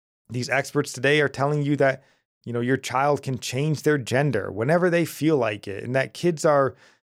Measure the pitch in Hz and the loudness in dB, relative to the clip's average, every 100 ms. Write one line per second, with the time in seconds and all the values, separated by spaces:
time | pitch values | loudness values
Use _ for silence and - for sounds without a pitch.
0 | _ _ _ 120 120 127 139 147 139 - | _ _ _ -8 -2 -2 0 -2 -4 -2
1 | 135 151 143 - 139 147 143 143 139 135 | 2 2 2 0 0 0 0 2 2 0
2 | _ _ _ _ - 117 120 131 - 127 | _ _ _ _ -8 -4 0 0 0 0
3 | 143 139 135 127 - 123 151 151 - 151 | 2 0 -2 -6 -6 -4 -2 0 0 0
4 | 113 123 147 110 95 95 120 170 180 170 | 0 0 2 0 -4 -4 0 2 2 2
5 | 165 - 151 151 113 104 - 98 - 131 | 0 0 0 2 0 -2 -8 -8 -4 -2
6 | 135 - 175 160 165 143 135 - _ _ | -2 -2 -2 2 2 4 2 -2 _ _
7 | _ | _